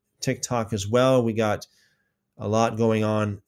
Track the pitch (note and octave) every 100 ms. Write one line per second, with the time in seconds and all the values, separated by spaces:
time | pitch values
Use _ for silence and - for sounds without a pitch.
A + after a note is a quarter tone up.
0 | _ _ - C3 - B2 G#2 A2 G2 A#2+
1 | C3 C3 A#2 A2 A2 G2+ - _ _ _
2 | _ _ _ - G#2+ G#2+ A2+ A2 A2+ A2
3 | G#2+ G#2+ G#2+ G2+